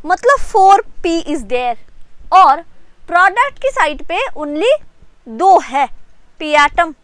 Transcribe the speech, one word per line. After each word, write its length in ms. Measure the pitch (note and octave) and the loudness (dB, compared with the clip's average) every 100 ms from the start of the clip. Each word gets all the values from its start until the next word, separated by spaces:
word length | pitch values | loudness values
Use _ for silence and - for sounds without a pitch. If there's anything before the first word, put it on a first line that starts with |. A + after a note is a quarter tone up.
मतलब 340 | D4+ F#4 B4+ C#5 | -2 0 2 0
फ़ोर 420 | - G#4+ F#4+ G4 | 0 4 6 4
पी 420 | G#4 - E4+ E4 | 2 -6 -4 -4
is 180 | - D4 | -4 -8
there, 360 | G#3 B3 B3 A#3 - - - - - | -4 -4 -4 -6 -12 -18 -18 -16 2
और 300 | F#4 E4 D4 E4+ - - - - | 4 6 4 -4 -20 -20 -20 -2
product 540 | F4 F#4+ G#4 C#5 - | 2 2 2 -2 -2
की 80 | C5+ | -4
side 360 | C5 D#4 D4+ | -2 -2 -4
पे 220 | - F4 C5+ - | -6 -4 -4 -6
only 460 | D4 D4 A4 D5+ - _ - _ A#3+ | -6 -2 0 0 -4 _ -20 _ -18
दो 320 | A3+ F#4 F#4 | 0 4 4
है 300 | - C4+ C#4 - - - - - | 2 -4 -4 -6 -16 -20 -20 -12
पी 120 | D#4 | 0
एटम। 380 | D4 D4 - E4 - | 2 2 0 -4 -4